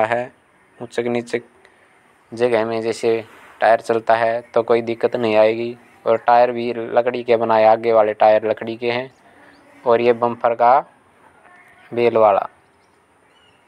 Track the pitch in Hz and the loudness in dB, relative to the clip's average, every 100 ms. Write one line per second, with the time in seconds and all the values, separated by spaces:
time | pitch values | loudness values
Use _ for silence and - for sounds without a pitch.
0 | 110 120 127 _ _ _ _ _ 120 - | 0 -2 -6 _ _ _ _ _ -10 -8
1 | 120 120 120 120 - _ _ _ _ _ | -4 -6 -6 -10 -10 _ _ _ _ _
2 | _ _ _ 113 123 113 113 113 113 110 | _ _ _ -4 0 0 -2 -4 -6 -4
3 | 117 113 104 - - _ 107 117 - 113 | -2 -4 -6 -20 -20 _ 0 0 0 -4
4 | 113 113 117 117 - 120 113 117 113 113 | 0 0 0 -4 -4 -4 0 -2 -2 -4
5 | 117 123 113 107 110 113 117 120 _ _ | -4 -2 0 2 2 0 -8 -12 _ _
6 | - 113 - 120 123 120 120 117 117 120 | -4 -2 2 2 2 -2 -6 -8 -2 -2
7 | 123 123 120 113 113 110 110 113 117 113 | -2 -4 -2 0 2 2 4 2 2 2
8 | 107 107 107 107 107 107 117 113 120 120 | 0 2 2 4 0 -4 -8 -8 -6 -6
9 | 135 _ _ _ - _ _ - 127 117 | -8 _ _ _ -20 _ _ -8 0 2
10 | 120 117 120 117 120 117 120 139 - _ | 2 0 -2 -2 -4 2 2 2 0 _
11 | _ _ _ _ _ - _ _ _ 117 | _ _ _ _ _ -20 _ _ _ 0
12 | 117 113 107 98 - _ _ _ _ _ | 0 4 2 2 -4 _ _ _ _ _
13 | _ _ _ _ _ _ | _ _ _ _ _ _